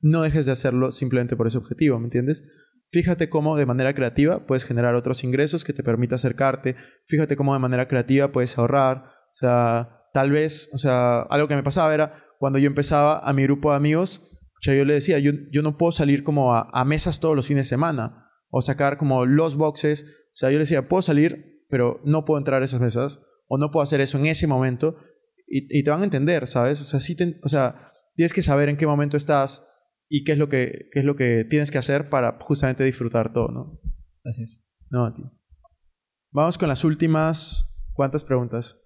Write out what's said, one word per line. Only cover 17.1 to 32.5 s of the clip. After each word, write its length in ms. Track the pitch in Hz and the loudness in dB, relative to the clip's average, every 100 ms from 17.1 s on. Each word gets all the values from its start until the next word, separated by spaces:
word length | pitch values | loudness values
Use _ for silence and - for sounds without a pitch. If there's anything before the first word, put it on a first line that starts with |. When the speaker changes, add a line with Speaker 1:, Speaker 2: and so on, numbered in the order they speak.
| 156 | -2
Speaker 1:
todos 160 | 165 151 | 0 0
los 100 | 127 | 0
fines 180 | 143 | 0
de 40 | 131 | 0
semana 600 | 127 165 147 117 - _ _ _ | 0 -2 -2 -6 -10 _ _ _
o 120 | - | -4
sacar 340 | 127 139 139 135 | -2 0 0 0
como 280 | 147 131 127 | 0 2 4
los 300 | 143 160 143 | 4 2 0
boxes". 480 | 156 147 151 147 | -2 0 -2 -2
O 300 | - - _ | -6 -20 _
sea, 160 | - 131 | -4 0
yo 40 | 143 | 2
le 60 | |
decía, 240 | 151 156 131 | 2 0 0
"Puedo 140 | 185 | 0
salir, 600 | 175 147 160 - - _ _ | 2 2 2 0 -16 _ _
pero 320 | 135 120 - | 0 0 0
no 200 | 143 156 | 0 0
puedo 140 | 151 151 | 2 -2
entrar 240 | 139 135 | 0 0
a 20 | |
esas 160 | 131 127 | 0 0
mesas 400 | 123 117 135 143 _ _ _ | 0 0 -4 -6 _ _ _
o 100 | 135 | -2
no 120 | 147 | 0
puedo 120 | 156 | 0
hacer 180 | 143 147 | 0 0
eso 160 | 135 143 | 0 0
en 80 | 147 | 0
ese 200 | 160 160 | 0 0
momento". 500 | 131 131 123 156 165 - _ _ _ - | 2 0 0 -2 -4 -16 _ _ _ -6
Y, 320 | 135 139 147 | -6 -2 -2
y 40 | |
te 80 | 143 | 0
van 100 | 151 | 0
a 40 | |
entender, 420 | 202 143 143 170 127 | 0 0 0 0 -2
¿sabes? 340 | 127 123 147 | 0 0 0
O 40 | |
sea, 160 | 143 139 | -4 -4
sí 140 | 127 170 | -4 -2
te, 220 | 175 165 | -4 -2
o 40 | 147 | -2
sea, 280 | 147 127 - - _ _ | 0 -2 -4 -20 _ _
tienes 180 | - 170 | -2 0
que 100 | 180 | 2
saber 260 | 170 139 147 | 2 2 2
en 80 | 147 | 0
qué 100 | 151 | 0
momento 300 | 147 147 147 | 0 0 -2
estás 480 | 143 147 135 - _ _ _ _ _ | 0 0 0 -4 _ _ _ _ _
y 160 | 147 | -4
qué 80 | 143 | 0
es 60 | 147 | 0
lo 100 | 147 | 2
que, 400 | 139 127 - - | 0 -2 -6 -6
qué 80 | - | -2
es 40 | |
lo 120 | 139 139 | 0 2
que 280 | 127 117 113 | 2 2 2
tienes 220 | 151 147 | 0 0
que 80 | 147 | -2
hacer 300 | 123 143 143 | 0 -2 0
para 300 | 143 120 - | 0 0 -2
justamente 420 | - | -4